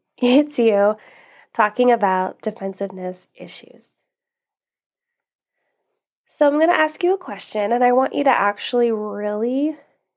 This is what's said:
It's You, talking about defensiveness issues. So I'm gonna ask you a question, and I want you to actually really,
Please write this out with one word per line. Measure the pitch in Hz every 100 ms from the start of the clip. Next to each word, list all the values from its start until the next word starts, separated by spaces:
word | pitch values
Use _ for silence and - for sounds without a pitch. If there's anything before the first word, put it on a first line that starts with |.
| _ -
It's | 247 269 294 -
You, | 226 202 202 214 - - - - _
talking | - 208 226 247
about | 233 196 185 185 -
defensiveness | 214 208 196 190 196 185 180 180 -
issues. | - 175 - - - - _ _ _ _ _ _ _ _ _ _ _ _ _ _ _ _ _ _ _ _ _ _ _ -
So | - 294
I'm | 294
gonna | 330
ask | 311 311 -
you | 349
a | 381
question, | - 196 - 214 208
and | 240
I | 247
want | 247 262
you | 285
to | 269
actually | 233 202 208 - 247 233
really, | 214 214 202 208 208 240 262 311 302 _ _ _